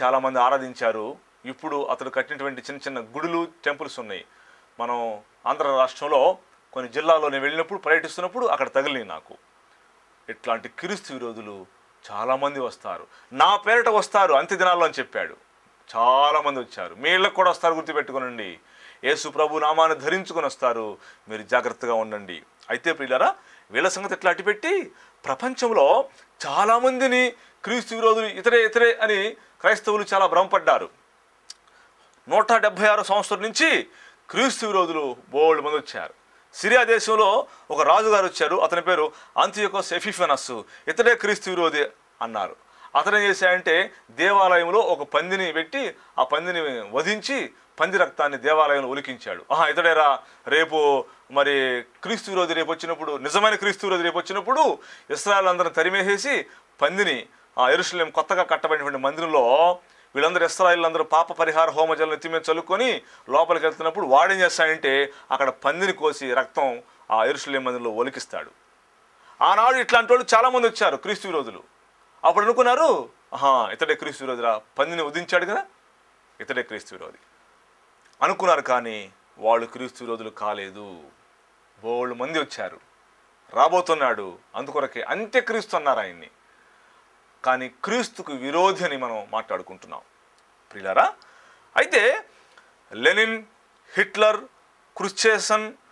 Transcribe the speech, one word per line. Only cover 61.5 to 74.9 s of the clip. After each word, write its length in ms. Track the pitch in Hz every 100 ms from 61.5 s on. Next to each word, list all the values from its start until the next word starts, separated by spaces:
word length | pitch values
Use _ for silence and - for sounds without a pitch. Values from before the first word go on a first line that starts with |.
| 156 160
హోమజలం 400 | 147 160 156 156
నెత్తి 180 | 151 165
మీద 140 | 160 160
చల్లుకొని 520 | 160 170 190 254 170 - - -
లోపలికి 380 | 139 165 165 156
వెళ్తున్నప్పుడు 400 | 156 160 165 165
వాడేం 340 | 135 175 190
చేస్తాడంటే 720 | 180 170 160 160 147 135 139 - -
అక్కడ 180 | 131 135
పందిని 440 | - 139 160 190
కోసి 420 | 180 156 143 135 123
రక్తం 480 | 127 - 139 120 - _ _
ఆ 140 | 110 113
యెరూషలేం 400 | 143 147 139 127
మందిరంలో 260 | 123 120
ఒలికిస్తాడు." 600 | 110 127 127 - 92 76 _ _ _ _ _ _ _ _ -
ఆనాడు 340 | 151 202 233 262
ఇట్లాంటి 360 | 240 240 226
వాళ్ళు 240 | 247 247 220
చాలామంది 320 | 254 254 233
వచ్చారు 280 | 220 202 175
క్రీస్తు 300 | 185 202 196
విరోధులు. 360 | 160 123 95 - _ _ _ _ _ -
అప్పుడు 200 | 170 208
అనుకున్నారు, 640 | 240 247 262 320 190 120 _ _
"ఆహా, 380 | - 139 131 107
ఇతడే 220 | 107 156 156
క్రీస్తు 300 | 151 139 131
విరోధిరా, 360 | 123 117 110 - -
పందిని 240 | 147